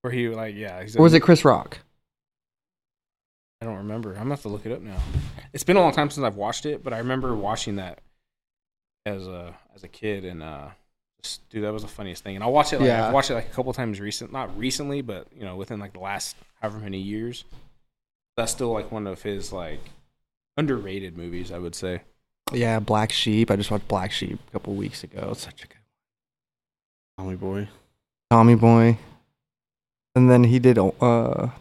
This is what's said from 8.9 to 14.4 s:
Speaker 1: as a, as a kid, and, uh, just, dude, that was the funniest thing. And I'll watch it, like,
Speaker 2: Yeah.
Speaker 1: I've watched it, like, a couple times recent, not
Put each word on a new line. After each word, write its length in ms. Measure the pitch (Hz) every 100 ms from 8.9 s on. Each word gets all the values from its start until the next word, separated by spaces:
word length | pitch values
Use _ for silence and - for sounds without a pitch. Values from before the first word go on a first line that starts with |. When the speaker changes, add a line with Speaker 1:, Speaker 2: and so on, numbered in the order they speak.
| _ 107
Speaker 1:
as 220 | 98 92
a, 280 | 90 87 85 _ 101
as 80 |
a 40 | 90
kid, 360 | - 107 101
and, 180 | 92 85
uh, 280 | 80 73 71 - _ _ _ _
just, 260 | - - _
dude, 120 | 110
that 100 | 104
was 100 | 104
the 60 | 101
funniest 360 | - 98 87
thing. 100 | 101
And 80 | 98
I'll 80 | 113
watch 220 | 143 147
it, 80 | 139
like, 80 | 131
Speaker 2:
Yeah. 180 | 117 113
Speaker 1:
I've 80 |
watched 160 | 135 -
it, 40 |
like, 120 | 120 -
a 40 |
couple 180 | - 127
times 280 | 123 120 98
recent, 320 | 101 - 120
not 260 | 131